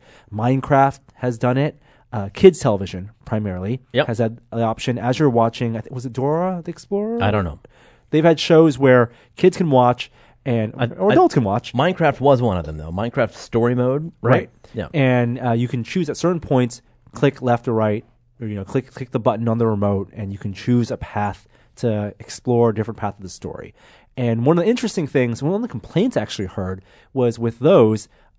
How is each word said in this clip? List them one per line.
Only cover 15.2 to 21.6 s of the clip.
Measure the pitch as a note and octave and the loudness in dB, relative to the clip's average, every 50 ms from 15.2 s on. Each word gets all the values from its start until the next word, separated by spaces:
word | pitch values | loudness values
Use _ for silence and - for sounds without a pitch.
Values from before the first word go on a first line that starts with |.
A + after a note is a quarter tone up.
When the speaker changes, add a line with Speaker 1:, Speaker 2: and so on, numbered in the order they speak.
| A#2+ A#2+ A#2+ B2+ | 0 0 -2 -4
Speaker 1:
uh, | B2+ B2 A#2 | -2 -2 0
you | A#2 B2 A#2+ | 0 -2 -2
can | - B2 A2 | -4 -6 -6
choose | - - F#3 E3+ D3+ | -4 -4 -4 -2 -4
at | C3 | -4
certain | - - E3+ F3+ E3 | -2 0 0 0 -2
points, | - - C#3+ B2+ B2 A#2 - - _ _ _ _ _ _ - | -2 0 2 2 2 0 -2 -8 _ _ _ _ _ _ -6
click | - - C#3 C3+ - B2+ | 0 0 0 0 0 0
left | B2 A#2 A#2 - C3+ | 0 0 0 0 -2
or | A2+ | -2
right, | A2 A2 G#2+ G#2 A2 - _ _ _ _ _ _ - | 0 0 0 0 -2 -6 _ _ _ _ _ _ -12
or, | A#2+ G#2+ | -10 -8
you | G#2 | -8
know, | G2+ F#2+ | -8 -8
click, | - - C3+ B2+ - - | -4 -4 -4 -4 -6 -10
click | - C3 - - | -14 -10 -6 -6
the | B2+ | -2
button | G2+ B2+ A2 G#2 A#2 A#2 | 0 0 0 0 0 0
on | A2+ A#2 | 0 2
the | A#2 A2+ | 2 0
remote, | G#2+ G2+ G#2 G2+ G2+ G2 G2 - - | 0 2 0 0 0 0 -4 -6 -10
and | - G#2+ G2 G2 | -10 -10 -10 -10
you | G2 | -8
can | - G#2+ F#2+ | -10 -10 -10
choose | - - - B2 A#2+ A#2 - | -6 -2 0 2 2 0 0
a | A#2+ | -4
path | - - - - G#2 G#2 G2+ F#2+ - _ _ _ _ | -8 -10 -8 -6 -4 -4 -4 -4 -8 _ _ _ _